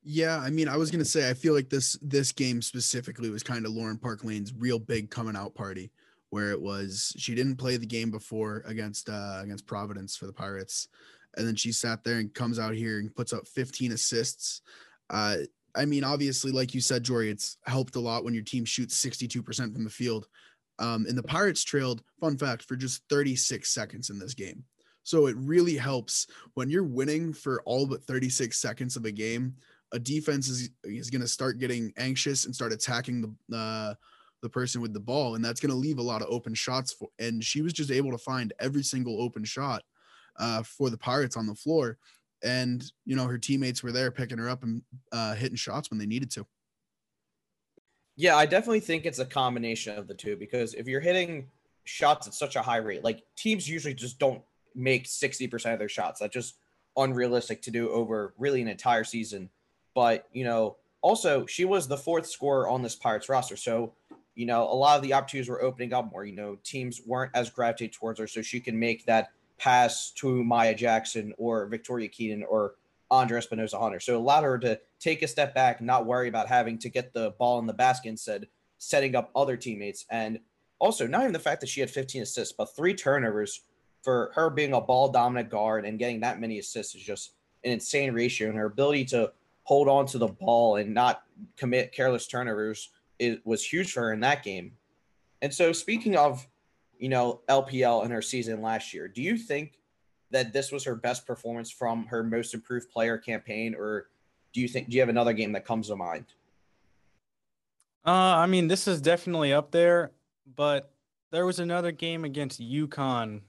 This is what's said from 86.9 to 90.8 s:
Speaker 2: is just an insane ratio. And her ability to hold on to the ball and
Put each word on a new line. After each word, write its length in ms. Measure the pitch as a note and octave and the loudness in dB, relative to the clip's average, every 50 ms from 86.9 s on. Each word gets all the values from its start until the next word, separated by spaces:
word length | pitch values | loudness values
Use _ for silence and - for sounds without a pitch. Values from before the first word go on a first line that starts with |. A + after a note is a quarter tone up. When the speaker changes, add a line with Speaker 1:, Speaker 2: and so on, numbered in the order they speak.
| - | -10
Speaker 2:
is 80 | F#2+ | -14
just 300 | G2 G#2+ G2+ - - - _ _ _ _ _ _ - | -10 -10 -8 -8 -10 -16 _ _ _ _ _ _ -4
an 80 | B2 | -2
insane 400 | A#2+ A2 - - - C#3+ C#3 C3+ | -2 -2 -2 0 0 0 2 2
ratio. 360 | A#2 A#2 A#2+ B2+ B2+ - G#2+ G#2+ | 0 0 0 0 0 0 -2 -2
And 80 | G#2+ | -2
her 100 | A2 G#2+ | -2 -2
ability 400 | G#2+ G#2 C3 C3+ C#3+ D3 C#3+ C3 | -2 0 2 2 4 4 2 0
to 260 | C3 C3 A#2+ A2 - - _ _ _ _ _ _ | 0 2 2 2 2 -2 _ _ _ _ _ _
hold 240 | - - C#3 C#3+ C#3 | 4 6 6 8 8
on 180 | C#3 C#3 C#3 | 6 6 4
to 120 | C3+ C3 B2 | 2 0 0
the 100 | A#2 G#2+ | 0 0
ball 480 | F#2+ - - A2+ A#2 A#2 A#2 A2+ G#2+ | 0 -2 2 4 6 6 6 6 6
and 180 | G#2 | 4